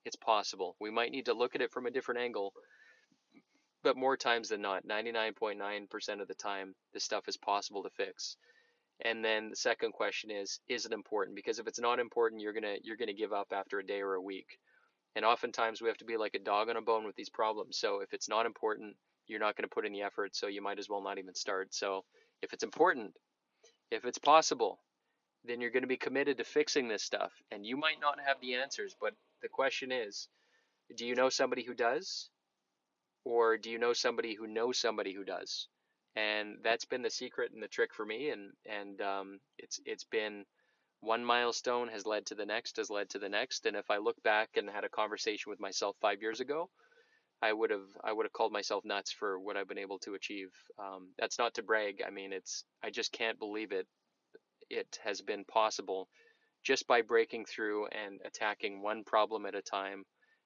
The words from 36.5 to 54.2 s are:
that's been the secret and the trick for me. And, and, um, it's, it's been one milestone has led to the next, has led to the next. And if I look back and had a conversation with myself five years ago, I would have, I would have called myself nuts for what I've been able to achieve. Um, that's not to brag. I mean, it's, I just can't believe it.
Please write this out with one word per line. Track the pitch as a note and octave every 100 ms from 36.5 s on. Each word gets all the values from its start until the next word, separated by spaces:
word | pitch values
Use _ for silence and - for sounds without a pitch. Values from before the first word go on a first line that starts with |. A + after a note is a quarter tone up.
| G#2+
that's | A2+ A#2 -
been | B2+
the | A#2
secret | - B2 - A#2
and | A2
the | G#2
trick | - A2+
for | -
me. | G#2 A2 D3
And, | G#2 G2 G2 -
and, | G#2 G2+ G2
um, | G2+ G2 G2 G2 _ -
it's, | - -
it's | F#2+ G#2+
been | - A2 G#2+ G#2 G2 _ _ _ _ _
one | G#2+ A2+
milestone | A#2+ A#2+ A#2+ A2+ C3 B2 A#2+
has | A2 G#2
led | G#2+ G2+
to |
the | G#2 G#2
next, | A2 - -
has | G#2
led | G2+ G2
to | G2+
the | G2+
next. | G2+ C3 - A2
And | G#2
if | -
I | G#2
look | A2 A2+
back | A2+ G#2+ A2 A#2
and | G2+
had | G#2
a | G2+
conversation | - G#2+ G#2 A2+ G#2+ -
with | G#2
myself | G2+ - G2+ -
five | G#2+ G#2
years | A2 A2+
ago, | B2+ D3+ F3+ _ _ _ _ _ _ _
I | A2
would | A2 A2
have, | G2+ F#2+ G2
I | G#2+
would | G#2+
have | G#2
called | - A2
myself | G#2 - G2+
nuts | G#2 G2+ -
for | - G#2 F#2+
what | G2 G2+
I've | F#2+
been | G2
able | G2 G2
to | -
achieve. | G2 - G2+ F#2+ - - -
Um, | G2 F#2+ F#2 -
that's | A2 -
not | A#2+
to | -
brag. | G#2+ A2 G#2 G2+
I | G2
mean, | G2 G2
it's, | F#2+ - - - _
I | -
just | A#2 G#2+
can't | - A2+ F2+
believe | G#2+ G#2+ G#2
it. | F#2+ - _ _ _